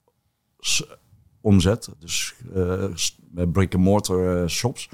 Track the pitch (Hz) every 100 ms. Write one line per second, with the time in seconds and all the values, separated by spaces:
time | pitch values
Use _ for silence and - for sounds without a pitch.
0 | _ _ _ _ _ _ - - - -
1 | _ _ _ _ 110 98 85 113 - -
2 | 85 - - - 120 92 90 92 98 82
3 | - - - 90 87 82 92 90 92 104
4 | - 92 90 90 87 - 120 - -